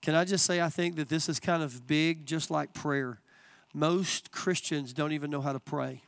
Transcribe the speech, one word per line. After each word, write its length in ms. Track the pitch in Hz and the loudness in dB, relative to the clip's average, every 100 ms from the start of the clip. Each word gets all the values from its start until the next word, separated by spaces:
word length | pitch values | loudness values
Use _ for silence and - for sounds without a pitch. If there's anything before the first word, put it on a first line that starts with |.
can 140 | - | 4
I 100 | 160 | 4
just 220 | 180 190 - | 4 4 4
say, 160 | 175 | 4
I 80 | 170 | 2
think 260 | - 175 165 | 0 -2 0
that 140 | 147 | -2
this 180 | 160 151 | 0 0
is 100 | 151 | -2
kind 240 | - 170 | 2 0
of 240 | 151 123 123 | 0 -6 0
big, 380 | 151 160 160 | 2 2 0
just 260 | 143 160 147 | -2 -4 -2
like 220 | 156 151 | -2 -2
prayer. 480 | - 151 139 131 117 _ - - - _ | -6 -2 -2 -2 -8 _ -20 -20 -20 _
Most 580 | 147 151 175 185 - - | 0 2 2 2 -2 -4
Christians 640 | - - 180 - 151 135 | -4 -2 0 -2 -4 -4
don't 180 | 127 151 | -2 -2
even 180 | 156 147 | -2 -2
know 120 | 147 | -2
how 100 | 139 | -2
to 80 | 135 | -4
pray. 400 | - 147 131 131 | -4 -4 -4 -6